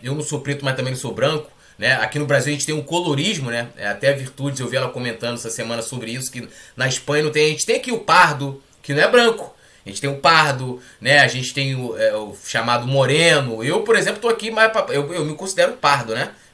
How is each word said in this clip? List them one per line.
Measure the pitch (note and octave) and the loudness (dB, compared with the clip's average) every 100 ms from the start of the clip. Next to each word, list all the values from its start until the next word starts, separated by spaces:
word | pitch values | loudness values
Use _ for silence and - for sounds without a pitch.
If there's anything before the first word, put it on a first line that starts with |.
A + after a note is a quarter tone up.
eu | B2 | -8
não | D3+ | -6
sou | C#3+ C#3 | -4 -6
preto, | C#3 C#3 | -4 -4
mas | C#3 C3 | -4 -4
também | C3 | -4
não | B2+ | -6
sou | B2 | -6
branco, | A2 C#3 D3+ - - - - | -2 -2 -2 -6 -20 -20 -4
né? | A2+ | 0
Aqui | C3 A2 D3 | 0 -2 -2
no | C#3+ | 0
Brasil | C#3 C3 | 0 0
a | |
gente | C#3+ - | -2 -2
tem | |
um | D#3 | -4
colorismo, | C3+ E3+ E3+ C#3 F#3+ F3+ B2 | -2 -2 0 0 -2 -2 -4
né? | A#2 A#2+ - | -4 -6 -6
É, | G#2 | -6
até | G2+ C3 | -2 0
a | |
Virtudes, | C3+ C3 - C#3 C3 | 0 -4 -6 -6 -4
eu | B2 | -4
vi | C3 | -4
ela | B2+ | -4
comentando | B2 B2 A2+ A#2+ A#2 | -6 -8 -6 -6 -6
essa | A#2 | -8
semana | A#2 A#2 A#2 | -8 -6 -6
sobre | A2 B2+ A2+ | -6 -8 -8
isso, | C3 C3 | -8 -8
que | B2+ - - - - | -10 -16 -18 -14 -4
na | C3 | -4
Espanha | - - D3 | -2 0 0
não | D3+ | 2
tem, | D3+ D#3 | 2 2
a | |
gente | D#3 | 2
tem | - B3+ | 0 0
aqui | B3+ | 0
o | A#3 | -2
pardo, | - E3+ E3 C3+ C#3 C#3 - _ | 4 6 6 2 -6 -8 -16 _
que | - | -2
não | C#3+ | 2
é | F#3+ | 4
branco, | B3 A#3 - - - - - | 6 4 2 -4 -18 -20 -20
A | G2 | -14
gente | G2 | -6
tem | C#3 | -6
o | - | 2
pardo, | E3+ D#3+ D3+ B2+ B2+ B2 - - | 4 6 4 0 -6 -10 -14 -4
né? | A#2+ C#3+ | 4 6
A | B2+ | 6
gente | B2+ B2+ | 2 -4
tem | C#3 C3+ | -4 -4
o, | C3 A#2+ A2 | -4 -4 0
é, | A2 | 0
o | G#2+ G#2 G2+ | 0 -4 -12
chamado | - A#2 A#2 A#2+ B2 | -6 -2 0 0 2
moreno. | C3+ C3 D3+ E3+ D3 B2+ A2 | 2 4 4 6 4 2 -4
Eu, | B2+ G3+ | -2 0
por | G#3+ G#3+ | 2 2
exemplo, | F#3+ G3+ | 2 -2
tô | A#3 | 0
aqui, | A3+ A3 | -2 -2
mas | A3 A3 | 2 4
pra, | A3 - | 2 0
eu, | C#3 D3 | -2 -2
eu | F3 | -4
me | D3+ | -6
considero | D3+ G3 - F3+ | -6 -4 0 0
pardo, | - C#3+ C#3 A2 | 2 0 0 0
né? | A#2 F3+ - - | -4 -6 -10 -20